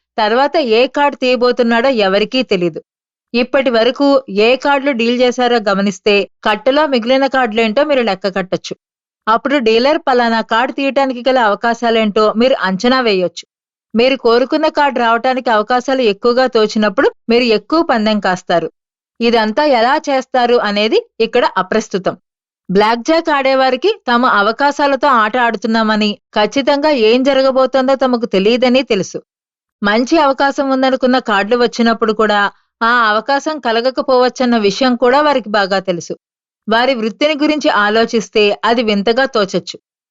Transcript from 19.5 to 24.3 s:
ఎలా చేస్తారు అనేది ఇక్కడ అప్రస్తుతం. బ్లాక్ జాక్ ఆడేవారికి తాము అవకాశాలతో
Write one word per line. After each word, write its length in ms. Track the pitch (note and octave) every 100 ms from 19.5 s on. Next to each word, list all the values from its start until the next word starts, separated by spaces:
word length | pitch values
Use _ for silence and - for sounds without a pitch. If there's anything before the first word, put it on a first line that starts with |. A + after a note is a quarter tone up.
| G#3+
ఎలా 380 | D4+ B3 A#3 D4+ D#4
చేస్తారు 460 | C4+ B3+ B3+ A#3+ A#3+
అనేది 540 | G#3 G3+ G#3+ F#4 - -
ఇక్కడ 300 | A3+ A#3+ D4+ -
అప్రస్తుతం. 600 | F#3 A3 - G3+ F3+ - _ _ _ _ -
బ్లాక్ 280 | F#3+ G#3 A#3+
జాక్ 300 | A#3 D#4+ E4
ఆడేవారికి 720 | C#4+ C4 C4+ C4 B3+ F4+ A4 -
తాము 200 | A#3+
అవకాశాలతో 800 | B3+